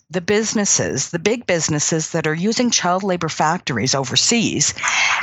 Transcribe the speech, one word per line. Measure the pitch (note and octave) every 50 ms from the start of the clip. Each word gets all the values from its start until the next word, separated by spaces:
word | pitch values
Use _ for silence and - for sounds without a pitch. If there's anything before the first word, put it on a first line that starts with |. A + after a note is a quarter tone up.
| _ -
the | D#3 F#3
businesses, | E3+ - G#3 G#3+ A3+ G#3+ - A3 G3+ G3 - - A2 E2 D#2 C3+ - -
the | - E3+
big | D#3+ G3+ A#3+ A#3+ -
businesses | - F3+ E3 D3+ - D#3 D3 - - E3+ D#3+ D#3 -
that | - E3 D#3
are | D#3 D#3
using | E3 F3+ G#3+ A3+ - B3 A#3
child | - - - F3 F3+ F#3+
labor | G3+ G3 F3+ F3 - D#3
factories | - - E3 D3+ E3+ F3+ - - C3 A2 A2 B2+ -
overseas, | C3+ C#3 B2 A#2 - - - A#3+ A#3 F#3 A2+ - C#3 D3 - - - - - - - - - - -